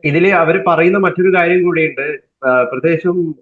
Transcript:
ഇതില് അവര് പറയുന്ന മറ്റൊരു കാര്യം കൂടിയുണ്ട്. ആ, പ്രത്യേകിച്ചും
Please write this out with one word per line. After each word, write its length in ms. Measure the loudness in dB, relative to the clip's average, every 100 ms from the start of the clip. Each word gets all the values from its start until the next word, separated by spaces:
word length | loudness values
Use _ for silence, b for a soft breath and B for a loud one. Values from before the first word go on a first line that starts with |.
| -4
ഇതില് 280 | 0 2
അവര് 320 | 2 2 0 0
പറയുന്ന 300 | 2 2 2
മറ്റൊരു 400 | 0 0 0 2
കാര്യം 260 | 2 2
കൂടിയുണ്ട്. 380 | 0 0 -2 -4 -8 -10 -16 _ 0
ആ, 160 | 2
പ്രത്യേകിച്ചും 720 | 0 -2 -2 0 -2 -2 -4 -8